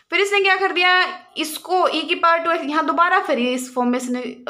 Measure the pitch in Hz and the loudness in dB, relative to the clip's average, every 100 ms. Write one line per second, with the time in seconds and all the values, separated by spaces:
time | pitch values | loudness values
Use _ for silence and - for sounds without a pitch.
0 | - 349 392 403 381 381 381 339 359 359 | -4 -2 0 2 2 2 0 2 2 2
1 | 349 - - - 302 - 330 370 302 311 | 0 -4 -12 -8 -8 -8 -2 0 2 0
2 | 294 339 330 330 330 330 285 302 254 285 | -4 0 2 2 0 -2 -2 -2 0 2
3 | 349 370 381 254 247 254 254 254 247 247 | 2 2 2 0 0 -2 -4 -2 0 -2
4 | 247 247 240 - | -4 -6 -8 -10